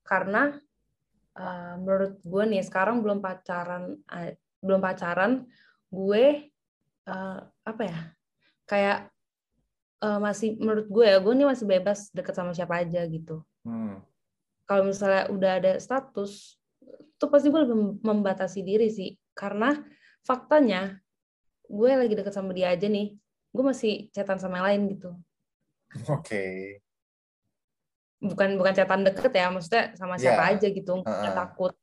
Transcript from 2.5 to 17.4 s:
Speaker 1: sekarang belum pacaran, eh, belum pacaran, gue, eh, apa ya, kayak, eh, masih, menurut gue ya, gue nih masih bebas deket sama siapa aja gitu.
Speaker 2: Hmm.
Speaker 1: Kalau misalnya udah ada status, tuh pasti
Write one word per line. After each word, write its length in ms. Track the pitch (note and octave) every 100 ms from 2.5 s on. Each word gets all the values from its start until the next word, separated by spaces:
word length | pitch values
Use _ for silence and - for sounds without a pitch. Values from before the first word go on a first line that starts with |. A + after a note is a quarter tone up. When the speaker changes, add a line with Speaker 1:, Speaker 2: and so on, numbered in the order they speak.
| G3+
Speaker 1:
sekarang 400 | F3+ F#3+ F#3+ A#3+
belum 160 | G#3+ G3+
pacaran, 800 | F#3+ F#3 - F3 F3 F3+ F3+ G3+ _ F3+
eh, 240 | E3+ E3 _ _
belum 160 | F#3+ F#3+
pacaran, 640 | F#3+ F#3 F3 F3 G3 C4 - _ _ _ _
gue, 320 | F#3 F#3+ G#3 C4+ D4 - _ _ _ _ _ -
eh, 320 | F#3+ F#3+ F#3+
apa 380 | - _ - A3
ya, 160 | G#3 E3 E3 _ _ _ _ _
kayak, 340 | _ G2+ G2+ - - _ _ _ _ _ _ _ _ _
eh, 200 | G#3+ G#3
masih, 360 | G#3 G#3 A3 A3
menurut 260 | A3 G#3+ G#3+
gue 160 | G3+
ya, 140 | A#3 F#3+
gue 140 | F#3+ B3+
nih 120 | C#4+
masih 180 | B3+ G#3
bebas 400 | C#4 G3+ G#3 G#3
deket 220 | - - F#3+
sama 160 | F3+ E3+
siapa 280 | E3+ E3+
aja 200 | F3 E3+ E3+
gitu. 360 | D#3+ D#3+ D#3+ - _
Speaker 2:
Hmm. 360 | A2+ A2+ A2 F#2+ - _ _ _ _ _ _
Speaker 1:
Kalau 200 | G3+ G3
misalnya 400 | G3 G3 G3 -
udah 240 | G3 F#3+ F#3
ada 120 | F#3 F#3
status, 760 | - C4 C4+ - G3+ G3+ - _ _ _ - - - _
tuh 120 | D4
pasti 160 | C#4+